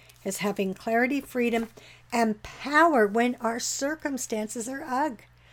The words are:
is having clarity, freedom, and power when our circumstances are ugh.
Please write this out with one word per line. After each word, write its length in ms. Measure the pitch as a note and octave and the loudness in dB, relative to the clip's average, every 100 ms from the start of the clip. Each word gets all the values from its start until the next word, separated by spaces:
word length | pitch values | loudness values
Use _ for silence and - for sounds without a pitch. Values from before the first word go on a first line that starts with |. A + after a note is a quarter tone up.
| - - | -20 -12
is 140 | G3 F#3+ | -8 -4
having 380 | G#3 G3+ F#3+ | -4 -2 -2
clarity, 480 | F#3+ - A3+ B3 C#4+ | -4 0 2 2 0
freedom, 460 | - B3+ A#3+ A3+ A3+ - - - - | -4 -2 0 0 -4 -10 -20 -20 -4
and 300 | A#3+ A3+ G#3+ | 0 2 0
power 640 | - - B3+ D4+ E4+ C#4 G#3 | -8 -12 0 6 6 6 4
when 320 | G#3+ A#3+ B3 | 4 0 0
our 180 | A3+ A#3+ | -4 -2
circumstances 1080 | - - C#4 D#4 D4+ C4+ - G#3+ G#3+ B3 A3 | -4 -4 -4 -2 -4 -4 -4 -4 -6 -8 -8
are 160 | C4+ D#4 | -8 -4
ugh. 360 | B3+ D4+ A3 - _ - | -2 -2 -4 -18 _ -20